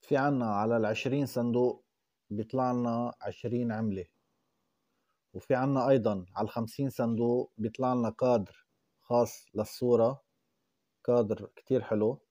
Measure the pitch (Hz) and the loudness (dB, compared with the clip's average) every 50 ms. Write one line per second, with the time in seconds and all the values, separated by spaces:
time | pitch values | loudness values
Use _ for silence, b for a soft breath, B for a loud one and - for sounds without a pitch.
0 | _ - 147 139 135 143 143 131 120 113 104 101 104 113 117 117 110 104 113 - | _ 0 0 2 2 2 0 0 0 0 0 0 0 2 2 2 2 0 -2 -2
1 | - 135 123 143 143 123 - 127 120 120 117 123 123 127 - - _ _ _ _ | -2 -2 -2 -2 -2 -2 -2 -2 -2 0 2 2 2 2 0 -2 _ _ _ _
2 | _ _ _ _ _ _ 107 104 110 113 - 131 127 127 123 123 120 120 117 117 | _ _ _ _ _ _ -8 -8 -6 -4 -4 -2 -2 0 0 -2 -2 -2 -2 -2
3 | 120 120 - _ - 104 - - - 123 117 120 120 117 110 107 113 110 98 95 | -4 -4 -8 _ -10 -12 -12 -8 -8 -4 -4 -2 -2 -2 -4 -2 -2 -4 -4 -4
4 | 90 - _ _ _ _ _ _ _ _ _ _ _ _ _ _ _ _ _ _ | -8 -10 _ _ _ _ _ _ _ _ _ _ _ _ _ _ _ _ _ _
5 | _ _ _ _ _ _ _ 92 - _ 135 123 127 139 139 135 123 131 135 131 | _ _ _ _ _ _ _ -16 -2 _ 0 0 2 0 0 2 4 4 4 4
6 | 107 113 104 95 90 90 - 98 107 104 - 117 117 113 - - 139 135 120 - | 4 2 -2 -2 -6 -10 -6 -6 -6 -4 -4 -6 -6 -6 -6 -6 -6 -6 -2 -2
7 | 131 117 117 110 120 120 120 123 127 - _ - 107 113 113 - 131 127 127 123 | -2 -2 0 0 0 0 0 0 -2 -4 _ -6 -6 -6 -4 -2 -2 -2 0 0
8 | 120 110 110 - 131 127 123 117 98 90 - _ _ _ _ _ _ _ _ _ | -2 -2 -2 0 2 2 4 2 2 -2 -10 _ _ _ _ _ _ _ _ _
9 | _ _ 120 120 120 107 - - - _ _ 104 107 - - - 127 123 120 113 | _ _ 2 2 2 2 -2 -14 -20 _ _ -4 -4 -4 -4 -4 2 4 4 6
10 | 113 117 135 135 _ _ _ _ _ _ _ _ _ _ _ _ _ _ _ _ | 4 4 2 -2 _ _ _ _ _ _ _ _ _ _ _ _ _ _ _ _
11 | _ - 123 120 117 101 107 92 104 - _ - _ _ 131 127 110 - 113 107 | _ 2 2 2 4 2 -2 -6 -6 -14 _ -20 _ _ 0 0 0 0 0 2
12 | 107 110 131 - _ _ | 2 2 0 -2 _ _